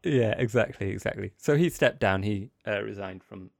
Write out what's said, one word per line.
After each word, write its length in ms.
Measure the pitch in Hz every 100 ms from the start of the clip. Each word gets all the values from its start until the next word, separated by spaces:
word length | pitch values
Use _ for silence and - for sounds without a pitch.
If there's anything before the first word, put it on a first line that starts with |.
Yeah, 320 | 180 139 113 113
exactly, 520 | 123 117 - - 98
exactly. 420 | 104 - 101 98 _
So 200 | - 147
he 120 | 170
stepped 320 | - 131 -
down, 220 | 104 95
he, 280 | 101 101 104 _ -
uh, 160 | 101
resigned 400 | 104 101 98 92
from, 280 | _ 101 92 _